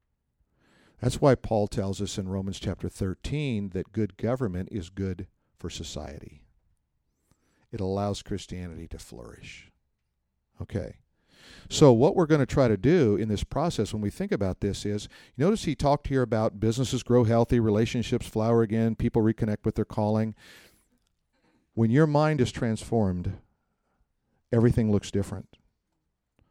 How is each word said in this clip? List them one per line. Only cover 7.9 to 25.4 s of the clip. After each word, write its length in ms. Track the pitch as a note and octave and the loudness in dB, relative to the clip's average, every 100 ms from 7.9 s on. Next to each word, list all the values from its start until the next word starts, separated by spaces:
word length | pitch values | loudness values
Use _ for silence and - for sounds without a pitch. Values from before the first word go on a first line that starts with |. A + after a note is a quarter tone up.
| G2 G2+ G2 | -2 -2 -4
Christianity 640 | - G2 - F#2 F2+ D#2+ E2 | -6 -10 -8 -12 -10 -12 -14
to 100 | - | -16
flourish. 720 | - - A#1 - - - - _ _ _ _ _ _ _ _ - | -16 -18 -18 -18 -20 -20 -20 _ _ _ _ _ _ _ _ -16
Okay. 360 | G#2 G#2 B1 - _ _ _ _ - - - | -10 -8 -8 -12 _ _ _ _ -20 -20 -8
So 240 | - D3 | 6 8
what 220 | A2+ D3+ | 8 6
we're 120 | G3 D#3 | 4 4
gonna 200 | D3+ B2+ | 4 2
try 220 | D3 B2+ | 2 4
to 80 | G2+ | 4
do 400 | C3 F3+ A#2 G#2 | 4 4 4 4
in 120 | G#2+ | 0
this 160 | G2+ | -2
process 480 | - C#3 E3 - G2+ | -4 -4 -2 -2 -4
when 100 | G#2+ | -4
we 80 | G#2 | -6
think 220 | - G3+ | -6 -4
about 280 | E3 F#2+ F2+ | -2 -2 -2
this 240 | G2+ - | -4 -4
is, 240 | G#2 G#2 - - - | -4 -6 -8 -18 -14
you 100 | - | -2
notice 200 | D#3+ A3 | 0 0
he 100 | - | -2
talked 340 | C3+ C#3+ C#3+ - | -2 0 0 0
here 140 | C3 | 0
about 380 | A#2+ A2 A2 G2 | 0 2 0 0
businesses 420 | A2 A2+ B2 B2+ | -2 0 -2 -2
grow 220 | - A#2+ | 2 4
healthy, 360 | A2+ A#2 A#2 B2 | 6 4 4 2
relationships 680 | A2 G#2 A#2 B2 G#2+ B2 - | 4 2 2 -2 -2 -4 -4
flower 340 | A2 A2+ A#2 | -2 2 2
again, 320 | A2+ A2+ A2+ | 2 2 0
people 280 | A2 A#2+ A#2+ | 0 0 2
reconnect 420 | A2 - A2 G#2 | 2 2 -2 -2
with 100 | A2+ | -2
their 100 | G#2+ | -2
calling. 500 | G#2+ - G#2+ G#2+ A2 G#2 - - - _ _ _ _ _ _ _ _ _ _ | -4 -2 0 0 -2 -6 -18 -20 -20 _ _ _ _ _ _ _ _ _ _
When 160 | - A2+ | 0 2
your 160 | C3 D#3 | 4 4
mind 340 | D3 D#3 D3+ | 4 2 2
is 120 | A#2+ | 0
transformed, 840 | - A#2+ A2 - A#2 G2 F2+ F2+ F2+ - _ _ _ _ _ _ _ _ _ _ | -2 -2 -2 -2 0 0 0 -4 -8 -12 _ _ _ _ _ _ _ _ _ _
everything 400 | A#2 A#2+ B2 A2 | 2 4 4 2
looks 180 | G2+ - | 0 0
different. 480 | G2+ G2 G2 | -4 -4 -8